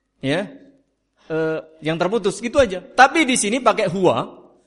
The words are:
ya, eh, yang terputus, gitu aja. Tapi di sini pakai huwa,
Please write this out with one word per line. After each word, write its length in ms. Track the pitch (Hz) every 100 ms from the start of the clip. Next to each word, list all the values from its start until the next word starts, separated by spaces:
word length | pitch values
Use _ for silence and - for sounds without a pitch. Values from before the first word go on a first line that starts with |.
| _ _
ya, 320 | 135 165 196 - - _ _ _ _ _ -
eh, 280 | 160 160 160 - -
yang 160 | 151 165
terputus, 460 | 180 226 190 185
gitu 160 | 233 294
aja. 240 | 233 185
Tapi 400 | - - 269 330
di 140 | 269 226
sini 240 | 202 262
pakai 240 | 240 196 185
huwa, 560 | 190 170 117 - - - _